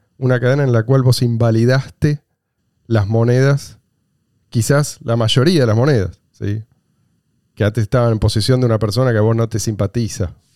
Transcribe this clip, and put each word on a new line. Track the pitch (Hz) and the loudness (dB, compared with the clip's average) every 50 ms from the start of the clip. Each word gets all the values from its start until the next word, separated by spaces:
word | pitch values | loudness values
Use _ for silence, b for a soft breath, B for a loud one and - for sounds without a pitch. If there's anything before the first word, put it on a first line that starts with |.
| _ _ _ | _ _ _
una | - 131 127 127 123 | -4 -2 0 0 0
cadena | 123 123 135 147 143 | 0 0 0 0 0
en | 131 120 | 2 2
la | 113 107 | 0 2
cual | 117 135 135 127 | 2 2 2 2
vos | 127 120 - | 2 2 2
invalidaste | 127 120 117 113 120 117 113 113 117 120 127 135 135 - - - - 151 147 147 _ _ _ _ _ _ _ _ _ _ _ _ _ | 0 -2 0 0 0 0 2 2 2 2 2 0 -2 -6 -6 -4 -2 -2 -2 -4 _ _ _ _ _ _ _ _ _ _ _ _ _
las | - 117 107 104 | -2 0 0 0
monedas, | 95 110 113 117 120 120 127 131 139 143 139 - - - - _ _ _ _ _ _ _ _ _ _ _ _ _ _ | 0 0 0 2 2 2 2 2 2 0 0 -4 -8 -20 -20 _ _ _ _ _ _ _ _ _ _ _ _ _ _
quizás | - 120 110 - 143 143 147 - - - - | -4 -2 0 0 0 0 0 -4 -8 -10 -6
la | 117 117 | -4 -2
mayoría | 117 117 110 107 - 123 165 190 160 | -2 0 0 2 2 2 2 2 2
de | 131 | 2
las | 113 104 | 2 2
monedas, | 113 127 151 143 113 92 92 85 _ _ _ | 2 2 2 2 2 0 -2 -6 _ _ _
¿sí? | _ - 104 101 101 110 110 _ _ _ _ _ _ _ _ _ _ _ _ _ _ _ _ _ _ | _ -10 -8 -6 -6 -8 -10 _ _ _ _ _ _ _ _ _ _ _ _ _ _ _ _ _ _
Que | - 110 | -2 -2
antes | 104 - - 110 | -2 0 -2 -2
estaban | - - 127 120 117 113 | -2 0 0 0 0 0
en | 107 | 0
posesión | - 107 - 113 107 - 131 127 | 0 -2 0 0 0 0 0 2
de | 127 | 2
una | 120 113 104 | 0 0 0
persona | 110 104 98 120 131 127 117 | -2 -2 -2 0 0 0 2
que | 107 | 2
a | |
vos | 107 113 113 | 2 2 0
no | 113 113 | 0 -2
te | 110 - 110 | -4 -4 -6
simpatiza, | - - 107 95 101 98 - 120 117 104 - - 101 78 - - _ _ _ | -6 -4 -4 -4 -4 -4 -4 -4 -6 -4 -4 -6 -8 -8 -8 -14 _ _ _